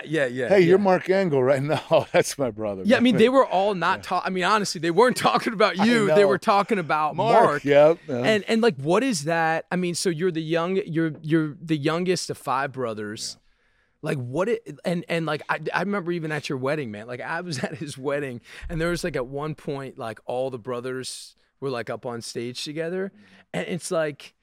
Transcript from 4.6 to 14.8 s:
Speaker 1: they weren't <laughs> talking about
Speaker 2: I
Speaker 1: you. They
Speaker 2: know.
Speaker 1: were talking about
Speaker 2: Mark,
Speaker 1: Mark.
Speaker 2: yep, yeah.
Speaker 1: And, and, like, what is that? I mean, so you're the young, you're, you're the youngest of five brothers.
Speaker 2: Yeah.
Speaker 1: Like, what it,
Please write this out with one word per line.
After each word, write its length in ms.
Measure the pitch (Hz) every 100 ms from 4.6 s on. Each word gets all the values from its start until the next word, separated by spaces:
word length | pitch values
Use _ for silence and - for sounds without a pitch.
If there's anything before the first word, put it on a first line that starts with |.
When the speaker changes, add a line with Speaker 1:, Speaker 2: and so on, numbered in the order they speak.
| 196 180
Speaker 1:
they 100 | 165
weren't 280 | 170 247 208
<laughs> 120 | 247
talking 220 | - -
about 260 | 214 208 175
Speaker 2:
I 60 |
Speaker 1:
you. 240 | 208 240 208
They 140 | 202
Speaker 2:
know. 60 | 196
Speaker 1:
were 80 | 185
talking 420 | - 202 196 214
about 380 | 151 156 151 151
Speaker 2:
Mark, 260 | 214 226
Speaker 1:
Mark. 220 | 208 147 135
Speaker 2:
yep, 320 | 143 151 170 156
yeah. 80 | 127
Speaker 1:
And, 220 | 127 220 -
and, 140 | 226
like, 160 | 226 139
what 260 | 139 185
is 220 | 269 190 143
that? 400 | 170 160 160 -
I 60 | 180
mean, 200 | 180 170
so 140 | 196
you're 220 | 160 185
the 100 | 160
young, 360 | 160 165 170 190 -
you're, 260 | 160 160 147
you're 340 | 151 160 156 143
the 160 | 165 160
youngest 520 | 143 160 180 175 -
of 80 | 135
five 340 | - 131 143
brothers. 640 | 123 120 110 104 110 - -
Speaker 2:
Yeah. 60 | _ _ _ _ _ _
Speaker 1:
Like, 160 | 156 156
what 300 | 123 135 196
it, 320 | 240 - 143